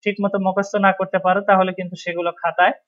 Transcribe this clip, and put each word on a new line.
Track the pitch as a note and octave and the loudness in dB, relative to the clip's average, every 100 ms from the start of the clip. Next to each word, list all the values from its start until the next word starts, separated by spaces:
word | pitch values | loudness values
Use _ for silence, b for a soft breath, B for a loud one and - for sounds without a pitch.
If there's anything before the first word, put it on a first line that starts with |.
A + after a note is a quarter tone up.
ঠিক | G#3 G3+ | -4 -2
মতো | G3+ G3 F#3+ | -2 0 0
মুখস্থ | F#3+ G3 G#3 G3 | -2 -2 2 2
না | F#3+ | 2
করতে | F#3+ F#3+ F#3 | -2 -2 0
পারো, | F#3+ G3 | 0 4
তাহলে | F#3+ F#3 F3+ | 4 2 -2
কিন্তু | F3+ F3+ | -10 -8
সেগুলো | - E3+ E3+ E3+ | -8 -4 -4 -4
খাতায় | E3+ E3 F#3 C#4 | -6 2 2 2